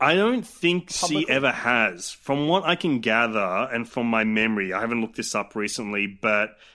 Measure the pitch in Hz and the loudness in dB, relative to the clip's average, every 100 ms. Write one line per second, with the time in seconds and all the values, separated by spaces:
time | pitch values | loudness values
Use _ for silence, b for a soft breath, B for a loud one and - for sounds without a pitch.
0 | 139 180 220 247 - - 170 180 - - | 4 4 4 2 -4 -2 0 0 -2 -4
1 | 175 151 156 135 135 - 120 120 107 87 | 0 0 2 2 2 0 2 2 2 -2
2 | - - - 143 147 190 160 175 175 127 | -12 -10 -4 -2 2 0 2 0 0 0
3 | 113 113 117 110 92 95 131 120 113 127 | 2 2 2 0 -2 -2 -2 -4 -6 -4
4 | 117 113 110 110 110 107 92 95 113 117 | 0 0 2 2 0 0 -2 -4 -4 -4
5 | 110 - 107 107 98 107 104 - 104 104 | -4 -6 -6 -4 -6 -6 -6 -6 -6 -4
6 | 101 98 113 104 107 - b | -6 -2 0 2 0 -6 b